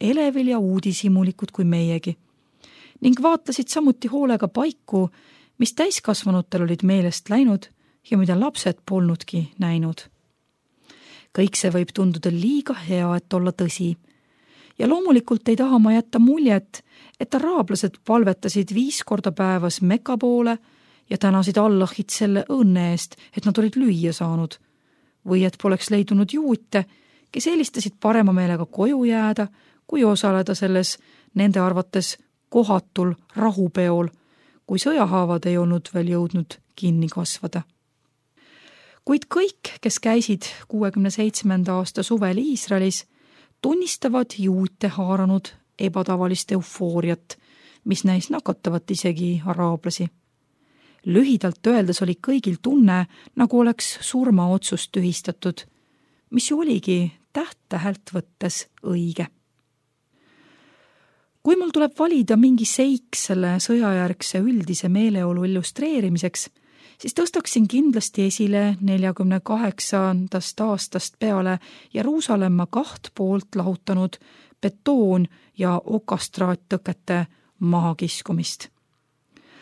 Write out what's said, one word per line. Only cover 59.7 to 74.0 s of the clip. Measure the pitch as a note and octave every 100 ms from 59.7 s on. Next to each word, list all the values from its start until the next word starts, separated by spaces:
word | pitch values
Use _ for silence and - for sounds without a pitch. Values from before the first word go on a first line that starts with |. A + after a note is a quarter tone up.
| _ _ _ _ _ _ _ _ _ _ _ _ _ _ _ _ _
Kui | D4 F4+
mul | F4 D#4
tuleb | D4 -
valida | E4 D4+ G#3 A3
mingi | C4 A#3+
seik | A3 - C4+ B3+ - -
selle | - F#3 F3 F3+
sõjajärgse | - A#3 G#3+ F#3 F3+ F3+ - F#3
üldise | A3+ A#3 E3 E3+ F3+
meeleolu | F#3+ A3 G3 F3 F3
illustreerimiseks, | F#3 F#3+ F3 - D4+ C#4+ F#3+ E3+ F3+ - - _ _ _ - _
siis | - -
tõstaksin | E4+ F4+ - A#3+ G#3
kindlasti | B3+ D4+ A3+ - - G3
esile | - G#3 G3+ G3+ F#3+
neljakümne | G3 F#3+ F#3+ F#3 F#3 F#3
kaheksandast | - A3 A3 - - G3 F#3+ F#3 F#3 F#3 - -
aastast | A3 G3 - F3+ - -
peale | A3 F#3+ F#3 F3+ - - -
Jeruusalemma | A3 B3 D#4 D4+ G#3 F#3 F3 F3
kaht | A#3 D4+ - - -
poolt | F#3+ G3 G3 G3+
lahutanud | F3+ F3+ - F#3